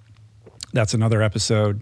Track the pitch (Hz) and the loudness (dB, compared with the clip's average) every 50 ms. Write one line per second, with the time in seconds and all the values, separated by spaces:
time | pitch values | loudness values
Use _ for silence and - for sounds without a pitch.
0 | _ - - - - - - - - - - - - - - 127 107 - - 110 | _ -20 -20 -20 -20 -20 -20 -20 -20 -20 -20 -18 -12 -4 -2 -2 0 0 0 0
1 | 110 113 113 107 110 107 - 110 - - 113 107 107 104 101 104 | 2 2 2 2 2 0 0 -2 -2 0 0 2 2 0 -2 -4